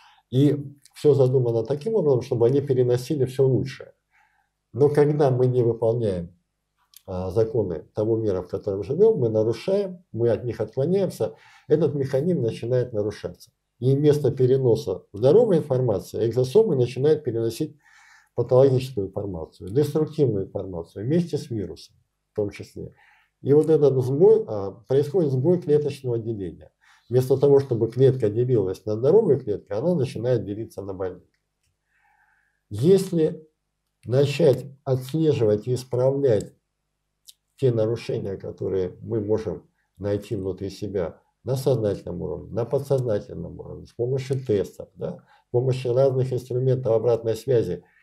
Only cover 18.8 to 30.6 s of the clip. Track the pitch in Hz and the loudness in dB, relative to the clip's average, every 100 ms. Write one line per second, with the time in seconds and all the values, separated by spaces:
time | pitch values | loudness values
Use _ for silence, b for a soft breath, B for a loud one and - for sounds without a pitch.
18.8 | - - 95 101 101 85 78 _ 90 117 | -2 -6 -6 -6 -8 -8 -12 _ -4 0
19.8 | 147 156 156 - 135 101 92 101 95 87 | 0 0 -2 0 0 0 -4 -8 -8 -10
20.8 | 82 101 113 170 170 139 - 113 87 82 | -10 -8 -2 0 0 -6 -6 -8 -8 -12
21.8 | - _ _ _ _ - 101 - 101 98 | -20 _ _ _ _ -6 -6 -8 -16 -14
22.8 | 85 b b b b _ 120 147 156 151 | -16 b b b b _ 4 4 6 4
23.8 | 143 131 117 143 196 220 220 107 98 - | 4 2 0 4 6 6 2 -6 -6 -10
24.8 | _ 135 147 196 151 131 151 175 175 147 | _ 0 2 0 0 0 0 0 2 0
25.8 | 139 135 123 117 110 107 90 80 76 _ | 0 -6 -6 -4 -4 -6 -8 -10 -20 _
26.8 | b b b 123 131 135 143 139 135 113 | b b b 0 2 4 6 6 4 -2
27.8 | 113 127 131 127 104 107 123 120 95 92 | -2 4 4 4 0 0 2 2 0 -4
28.8 | 107 107 131 202 208 135 - 92 - 101 | -6 0 4 4 4 0 0 -8 -6 -4
29.8 | 160 175 110 107 120 120 95 104 | -2 -2 -2 -4 -2 -2 -2 -10